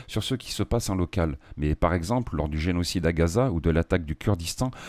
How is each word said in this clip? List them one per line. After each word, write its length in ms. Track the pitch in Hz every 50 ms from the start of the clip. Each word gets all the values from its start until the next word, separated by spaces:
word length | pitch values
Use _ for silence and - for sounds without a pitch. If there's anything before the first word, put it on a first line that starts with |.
| -
sur 160 | - - 113
ce 120 | - - 131
qui 160 | 127 - -
se 100 | - -
passe 260 | 98 - 117 117 - -
en 60 | 95
local. 440 | 90 87 - - 92 82 78 69 - - - - -
Mais 160 | 73 73 76
par 180 | - 87 82
exemple, 440 | 87 87 80 95 120 127 117 - -
lors 120 | 73 76 76
du 100 | 76 78
génocide 460 | 78 92 87 87 87 - - 92 78
à 80 | 82
Gaza 380 | 80 80 85 85 85 120 135 135
ou 100 | 87 82
de 80 | - 82
l'attaque 380 | 78 82 85 - 95 87 80
du 100 | 73 78
Kurdistan, 540 | - - 110 101 87 82 82 - - 127 131 - - -